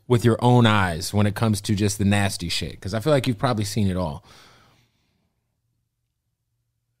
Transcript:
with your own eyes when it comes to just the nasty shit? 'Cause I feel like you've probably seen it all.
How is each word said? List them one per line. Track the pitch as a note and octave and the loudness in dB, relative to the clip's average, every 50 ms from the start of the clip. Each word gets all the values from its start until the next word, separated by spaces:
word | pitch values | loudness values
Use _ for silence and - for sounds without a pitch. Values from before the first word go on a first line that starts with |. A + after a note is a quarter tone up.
| _ | _
with | - A#2+ A2 G#2+ | 0 0 2 4
your | A#2 A2 - | 2 2 4
own | - B2 B2 B2 A#2 | 4 4 4 6 4
eyes | A2 G#2+ G#2 F#2+ F2+ E2 D#2 E2 - | 4 4 2 2 0 -2 -6 -6 -4
when | - G#2 G#2 | 0 0 0
it | G#2 - | 0 0
comes | - A#2 A2 G#2 - | -2 -2 0 -2 -2
to | - - G#2+ | -2 -2 -2
just | F#2+ G#2+ G2 - - | 0 0 -2 0 0
the | G2+ | 0
nasty | G2+ G2+ G2+ G2+ F#2+ - - F2+ E2+ | 0 2 2 0 -2 -4 -4 -6 -6
shit? | - - E2+ C#2 - - | -6 -6 -6 -8 -12 -12
'Cause | - F#2+ F#2+ | -10 -8 -6
I | A2 | -4
feel | A2 D#3 | 0 2
like | D3 C3+ - | 2 2 2
you've | C3+ A#2 - | 0 -2 -2
probably | C#3+ B2+ A#2+ G#2+ G#2 | -2 -2 0 -2 -4
seen | G2+ - A#2 G2+ F#2+ | -4 -2 0 0 0
it | F2+ | 0
all. | F2+ F2+ D#2 C#2 - - - - - - - _ _ _ _ _ _ _ _ _ _ _ _ _ _ _ _ _ _ _ _ _ _ _ _ _ _ _ _ _ _ _ _ _ _ _ _ _ _ _ _ _ _ _ _ _ _ _ _ _ _ | -2 -4 -6 -6 -10 -14 -20 -20 -20 -20 -20 _ _ _ _ _ _ _ _ _ _ _ _ _ _ _ _ _ _ _ _ _ _ _ _ _ _ _ _ _ _ _ _ _ _ _ _ _ _ _ _ _ _ _ _ _ _ _ _ _ _